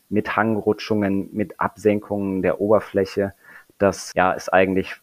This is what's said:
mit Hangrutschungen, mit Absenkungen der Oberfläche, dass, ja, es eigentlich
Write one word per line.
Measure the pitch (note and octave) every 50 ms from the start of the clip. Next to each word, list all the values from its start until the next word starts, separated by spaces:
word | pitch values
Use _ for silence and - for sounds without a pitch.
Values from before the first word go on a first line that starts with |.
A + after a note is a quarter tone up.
| _ -
mit | G2 G#2 G#2 - -
Hangrutschungen, | - G#2+ A2+ A2 G#2 F#2 G#2+ G#2+ - - - A2 G#2+ G2+ G2 G2 G2 F#2 -
mit | - G#2+ G2+ - - -
Absenkungen | E2+ G2 - - G2 G#2+ G#2 G#2 - - G2+ G2+ G2 G2 F#2+ F#2+
der | F2+ F2+ - -
Oberfläche, | G2+ G#2 A2 G2 - - - G2+ F#2+ - - G#2 G2 G2 - _ _ - - - - _ _
dass, | - G2+ G2 F2+ - - - -
ja, | F2+ F2+ F#2 -
es | - - -
eigentlich | F2 F#2 F#2+ F#2+ F#2 F#2+ F#2+ - - -